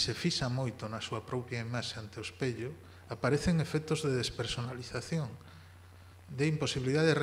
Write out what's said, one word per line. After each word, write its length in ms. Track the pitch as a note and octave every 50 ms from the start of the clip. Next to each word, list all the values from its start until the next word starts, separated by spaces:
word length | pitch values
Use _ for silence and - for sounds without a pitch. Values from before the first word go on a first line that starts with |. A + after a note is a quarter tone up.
se 160 | - C3 A#2 -
fixa 320 | - F3 E3 - C#3+ B2
moito 400 | B2 C3 C3 B2 A#2+ - A#2 G#2+
na 160 | A2 A2 -
súa 160 | - B2+ A2
propia 400 | G#2 - - B2+ A#2+ A#2+ B2 A#2
imaxe 400 | A2+ A#2 A#2+ A#2+ A#2+ - - A#2
ante 160 | A2 G#2 - A#2+
o 80 | G#2
espello, 480 | - - - C#3 C3 A#2 G#2+ A2+ B2+ D#3 - - - - - - - A#2+
aparecen 480 | - - B2+ C#3 D3 - F#3 F3 D#3+
efectos 400 | C#3+ - - D3+ D3+ - D#3 D#3
de 80 | - C#3+
despersonalización, 1200 | C3 B2+ A2+ - - - A#2+ A2 - - A#2+ A#2+ C3 B2 B2 - - B2 - - E3+ E3 D3 A#2 A2+ - - - - - - - - - - - - - - - - - - - C#3+
de 160 | B2+ C#3+ D#3+
imposibilidade 640 | D#3 D3+ C#3+ B2 - C#3 B2+ C3 C3+ D3+ D#3+ D#3+ D3
de 80 | C#3+